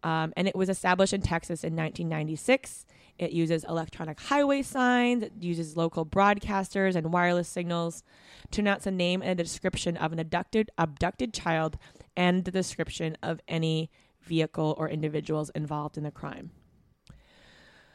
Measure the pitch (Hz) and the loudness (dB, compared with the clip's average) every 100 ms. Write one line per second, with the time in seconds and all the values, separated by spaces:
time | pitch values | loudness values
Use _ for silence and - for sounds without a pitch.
0 | 165 160 160 - 190 180 190 190 185 180 | -2 0 0 0 0 2 0 2 2 4
1 | 190 196 180 170 - 170 165 160 160 - | 4 4 0 -2 -2 -6 -4 -2 -4 -4
2 | 165 160 151 156 - 262 - - - - | -4 -2 -4 -4 2 2 2 -16 -20 -20
3 | - - 175 170 160 165 - 165 160 - | -20 -8 -4 0 0 0 -2 -6 -6 -8
4 | 156 151 - 285 285 277 269 269 247 247 | -10 -8 0 2 4 2 0 2 4 4
5 | 240 247 214 - 175 165 160 156 165 170 | 4 2 -2 -6 -4 -4 -4 0 0 0
6 | 160 190 202 208 - 202 190 196 190 180 | 0 4 4 4 0 -2 -2 0 2 2
7 | 160 175 175 175 170 - 175 170 170 165 | 2 2 4 2 0 -4 -2 -2 -2 -6
8 | - - - - - - 208 202 202 185 | -18 -20 -20 -20 -6 0 2 2 0 2
9 | 175 185 185 180 165 - 185 - - 165 | 2 2 0 0 -2 -2 -2 0 -2 0
10 | 160 165 160 170 185 226 220 - 165 139 | -2 -2 -2 -2 0 0 0 0 -2 0
11 | 175 - 247 - - 160 160 - - - | -2 0 -4 -2 0 0 0 -4 -14 -20
12 | - - 180 185 185 185 180 - 165 - | -10 2 4 4 2 -2 -2 -4 -6 -4
13 | 160 156 - 165 - 165 160 160 160 - | -6 -4 -6 -6 -4 -2 0 0 -2 -10
14 | _ _ - 165 156 - 156 151 156 156 | _ _ -2 0 0 0 0 0 -2 -2
15 | 151 151 147 156 151 151 151 151 147 - | -2 -4 -2 -2 -2 -4 -4 -4 -6 -6
16 | 151 - 147 - 165 - _ _ _ _ | -8 -8 -12 -10 -14 -20 _ _ _ _
17 | _ - _ _ - - - - _ | _ -20 _ _ -20 -20 -20 -20 _